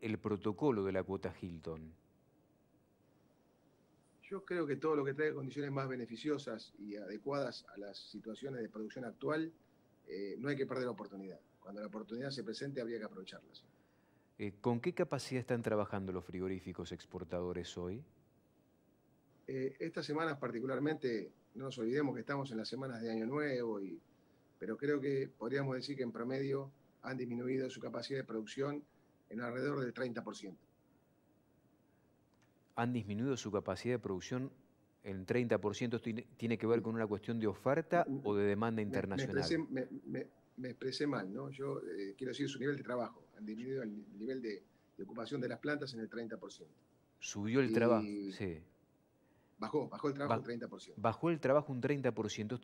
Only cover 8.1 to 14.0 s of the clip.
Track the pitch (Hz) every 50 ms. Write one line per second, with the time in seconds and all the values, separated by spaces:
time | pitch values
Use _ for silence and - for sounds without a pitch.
8.1 | - 104 - 110 107 - 123 139 135 123 113 107 - 110 110 107 - 131 123 117
9.1 | 110 - - 139 151 160 160 165 - - _ _ _ _ _ _ _ _ _ -
10.1 | - 95 101 98 90 - 123 143 147 139 135 135 127 131 127 123 113 92 104 95
11.1 | 98 98 98 95 87 82 - _ _ - - 92 98 104 107 101 104 107 107 -
12.1 | 113 120 135 139 135 123 104 107 110 - 131 143 139 131 117 113 117 110 107 101
13.1 | - 92 92 - 95 - - - - - - - - - _ _ _ _